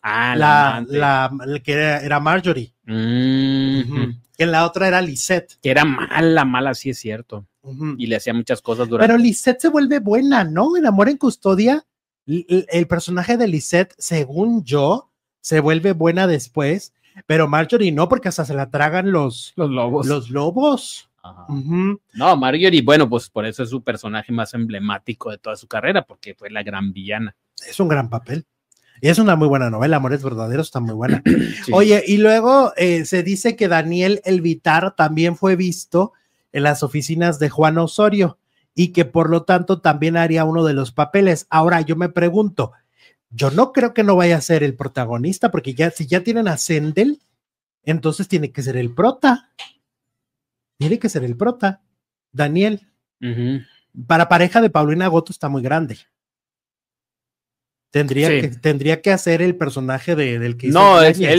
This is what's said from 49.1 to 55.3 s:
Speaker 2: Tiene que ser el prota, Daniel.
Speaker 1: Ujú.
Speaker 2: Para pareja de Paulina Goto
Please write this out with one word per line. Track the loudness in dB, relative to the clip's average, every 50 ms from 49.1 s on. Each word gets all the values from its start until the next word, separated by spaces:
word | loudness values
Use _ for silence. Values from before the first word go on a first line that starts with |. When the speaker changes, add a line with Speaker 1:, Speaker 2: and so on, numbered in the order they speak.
| 2 2 2 2 2 2 _ _ _ -20 -20 -20 _ _ _ _ _ _ _ _ _ _ _ _ _ _ _ _ _ _ _ _ _
Speaker 2:
Tiene | _ -2 -2 -2 -2
que | -2 -4
ser | -4 -4 -4
el | -4 -4
prota, | -2 -2 -2 -2 0 -2 -2 -2 _ _ _ _ _ _ _ _ _ _ _
Daniel. | _ -2 -2 0 2 0 0 0 -2 -4 _ _ _ _ _ _ _ _
Speaker 1:
Ujú. | -8 -6 -4 -4 -2 -4 -4 -6 -8 _ _ _ _ _ _ -18 -2
Speaker 2:
Para | 0 2 2 4 4
pareja | 4 2 2 4 4 2
de | 2 4
Paulina | 2 2 2 2 0 0 0
Goto | 2 2 0 0 -2